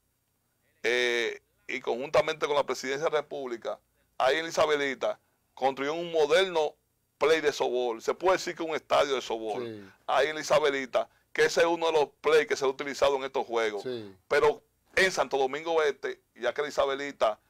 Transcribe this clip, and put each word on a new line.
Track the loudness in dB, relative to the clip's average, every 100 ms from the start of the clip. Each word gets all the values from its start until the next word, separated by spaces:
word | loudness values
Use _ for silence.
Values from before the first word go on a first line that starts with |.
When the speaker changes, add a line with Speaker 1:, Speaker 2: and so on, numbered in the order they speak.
| _ _ _ _ _ _ _ _
Speaker 1:
eh, | 0 0 0 0 -2 -6 _ _ -12
y | -10
conjuntamente | -6 -6 0 2 2 -2 -2
con | 0
la | -2
Presidencia | -4 -6 -4 -2
de |
la | -2
República, | -4 -10 -8 -8 -8 -10 _ _ _ -2
ahí | 0 0
en | -2
Isabelita, | 0 2 2 0 -2 -4 -4 _ _ _
construyó | -4 -2 -2 -4
un | -4 -2
moderno | 0 4 4 2 0 -2 -4 _ _ _ -2
play | 2 2
de | 2
softball. | 0 -2 0 -2 -4
Se | -4
puede | 0 2
decir | 2 -2 -8
que |
un | -6 -6
estadio | 0 2 2 0
de |
softball. | -2 -6 -6 -6 -8
Speaker 2:
Sí. | -10 -18 _ -2
Speaker 1:
Ahí | 0 0
en | -2
Isabelita, | 2 2 2 -2 -2 -4 -4 _ _
que | 0 2
ese | 4
es | 2
uno | 2 0
de |
los | 2 0 _
play | 4 4 4
que | 0
se | -2
ha |
utilizado | -2 -6 0 0 0
en |
estos | -2 -4 -2
juegos. | 0 0 -2
Speaker 2:
Sí. | -8 -10 -12 -14 0
Speaker 1:
Pero | 4 4 2 _ _ _ 0
en | 0
Santo | 0 -2 0
Domingo | 0 -2 -2 2
Este, | 2 0 -6 -10 _ -6
ya | -4
que | -2
la | -4
Isabelita | -2 -2 -2 -6 -2 -2 -2